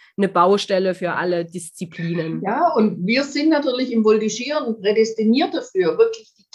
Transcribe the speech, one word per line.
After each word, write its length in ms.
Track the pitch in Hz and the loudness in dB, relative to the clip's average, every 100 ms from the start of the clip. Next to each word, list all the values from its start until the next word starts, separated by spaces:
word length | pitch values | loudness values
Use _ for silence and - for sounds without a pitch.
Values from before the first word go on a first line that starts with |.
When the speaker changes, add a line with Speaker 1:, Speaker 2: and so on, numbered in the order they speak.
| _ - | _ -2
Speaker 1:
eine 100 | 196 | 0
Baustelle 680 | 175 180 202 - 190 185 180 | 4 4 4 0 -2 0 -2
für 180 | 175 | -4
alle 320 | 131 175 175 165 | -4 -2 -2 -4
Disziplinen. 960 | 180 - - 170 - 165 175 160 160 | -10 -14 -14 -14 -8 -6 -4 -4 -6
Speaker 2:
Ja, 300 | 185 262 349 | -4 0 0
und 320 | 233 214 175 185 | 2 0 0 -2
wir 180 | 254 | 0
sind 260 | 277 285 311 | -2 0 2
natürlich 420 | 294 285 247 247 | 2 0 -2 -2
im 120 | 226 | 2
Voltigieren 760 | 214 214 214 - 254 302 247 214 | 4 4 0 -4 -4 -4 -4 -2
prädestiniert 720 | 196 214 226 - 220 254 359 | 0 2 2 2 2 2 2
dafür, 440 | 294 - 190 175 190 | -4 -6 -2 0 2
wirklich 360 | 226 - - _ | 0 0 -16 _
die 80 | _ | _